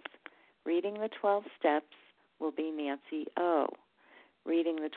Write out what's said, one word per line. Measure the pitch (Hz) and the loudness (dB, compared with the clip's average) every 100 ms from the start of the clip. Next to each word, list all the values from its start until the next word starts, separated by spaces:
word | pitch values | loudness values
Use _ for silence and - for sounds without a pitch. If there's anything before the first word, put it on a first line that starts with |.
| - - - _ _ _ - | -12 -16 -20 _ _ _ -2
Reading | 175 196 | 0 0
the | 208 220 | -2 -6
twelve | - 208 202 - - | 0 2 2 0 0
steps | 160 151 - - - _ _ - | 2 2 0 -14 -20 _ _ -6
will | 156 | -4
be | 151 160 | -2 -4
Nancy | 151 143 143 - 156 - - | -4 -4 -6 -6 -6 -4 -2
O. | 175 156 - - _ _ _ - - _ | 2 2 2 -4 _ _ _ -20 -20 _
Reading | - 165 165 156 | 0 2 2 0
the | 151 | -4